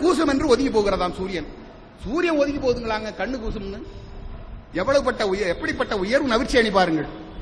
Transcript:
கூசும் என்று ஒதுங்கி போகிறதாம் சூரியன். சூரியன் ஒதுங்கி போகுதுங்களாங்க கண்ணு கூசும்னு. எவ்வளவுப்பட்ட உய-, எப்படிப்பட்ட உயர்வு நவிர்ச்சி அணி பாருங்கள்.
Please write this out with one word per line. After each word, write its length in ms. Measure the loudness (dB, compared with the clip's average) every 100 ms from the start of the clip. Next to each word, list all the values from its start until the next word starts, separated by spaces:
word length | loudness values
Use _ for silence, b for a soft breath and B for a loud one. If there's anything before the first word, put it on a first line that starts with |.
கூசும் 260 | 2 4 2
என்று 200 | 2 4
ஒதுங்கி 320 | 4 4 2
போகிறதாம் 360 | 2 2 0 -2
சூரியன். 280 | -4 -6 -8 -12 -18 -20 -20 -14 -6
சூரியன் 320 | 0 2 2
ஒதுங்கி 300 | 2 0 0
போகுதுங்களாங்க 460 | 0 -2 -4 -4 -6
கண்ணு 220 | -4 -4
கூசும்னு. 420 | -6 -6 -8 -10 -12 -14 -14 -14 -12 -12 -14 -14 -6
எவ்வளவுப்பட்ட 520 | -2 2 4 2 0 0
உய-, 220 | 0 0
எப்படிப்பட்ட 500 | -2 -2 -2 -2 -2
உயர்வு 300 | 2 2 2
நவிர்ச்சி 300 | 2 4 4
அணி 140 | 4
பாருங்கள். 340 | 4 4 2 -2 -8 -14 -12